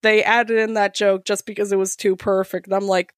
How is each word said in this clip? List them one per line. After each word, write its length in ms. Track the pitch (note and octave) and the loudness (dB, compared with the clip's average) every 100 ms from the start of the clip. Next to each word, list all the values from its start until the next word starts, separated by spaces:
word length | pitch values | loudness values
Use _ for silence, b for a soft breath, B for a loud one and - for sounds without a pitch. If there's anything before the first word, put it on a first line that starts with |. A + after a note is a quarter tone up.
they 220 | A3 G#3+ | 2 2
added 340 | G#3 A#3 A3+ A3+ | 4 2 2 0
in 160 | A3 | 0
that 200 | A3 G3+ | 0 -2
joke 300 | - G#3 F#3+ | 0 0 0
just 220 | - G3+ - | -2 -6 -6
because 240 | G#3 G3+ | -6 -2
it 80 | G3 | 0
was 160 | F#3+ | -2
too 220 | - G3+ F#3 | -2 -2 -2
perfect. 500 | G#3 F#3+ F#3+ F#3 F#3+ | 0 -2 -2 -6 -4
And 80 | |
I'm 120 | F#3+ G3+ | -4 0
like, 260 | F#3 F3+ | 0 -2